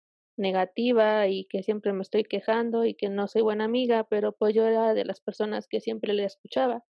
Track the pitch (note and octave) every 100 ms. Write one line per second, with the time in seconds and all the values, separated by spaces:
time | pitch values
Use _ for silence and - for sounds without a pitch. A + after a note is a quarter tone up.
0 | _ _ _ - G3 F#3 F#3 - A#3+ A#3
1 | G#3+ G#3+ G3 F#3+ F#3+ G3 F#3+ G#3+ G#3 G3
2 | F#3+ G#3 - G3 - A3+ A#3 A3+ A#3 G3+
3 | G3+ G3+ G3+ A3 A3 G#3+ A3 B3 B3 A3+
4 | A3 G#3 G#3 - G#3+ A3 A3+ A3+ A3+ G#3+
5 | F#3 F#3+ - - G#3+ G#3 - G#3+ A3+ A3
6 | G#3+ G3+ G3 - - B3+ C4 A#3+ -